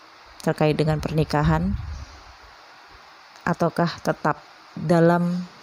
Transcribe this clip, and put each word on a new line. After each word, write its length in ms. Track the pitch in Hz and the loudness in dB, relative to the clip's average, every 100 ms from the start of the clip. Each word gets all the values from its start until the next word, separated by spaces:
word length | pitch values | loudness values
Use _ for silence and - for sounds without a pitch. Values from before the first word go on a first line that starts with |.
| - - - - | -20 -20 -20 -8
terkait 320 | - 156 156 151 | -4 0 2 2
dengan 240 | 151 156 | 0 -2
pernikahan, 720 | - 156 156 147 151 160 180 202 - - - - - - - - - - - - - - - - - | -2 -2 0 2 2 2 0 -4 -8 -12 -14 -20 -20 -20 -20 -20 -20 -20 -20 -20 -20 -20 -20 -8 -6
ataukah 400 | 175 170 - 170 - | -2 0 0 -2 -2
tetap 400 | - 156 156 147 - - - - | -6 -2 -4 -4 -8 -20 -18 -6
dalam 640 | 160 170 165 175 175 175 180 - | 0 4 4 4 0 -2 -6 -14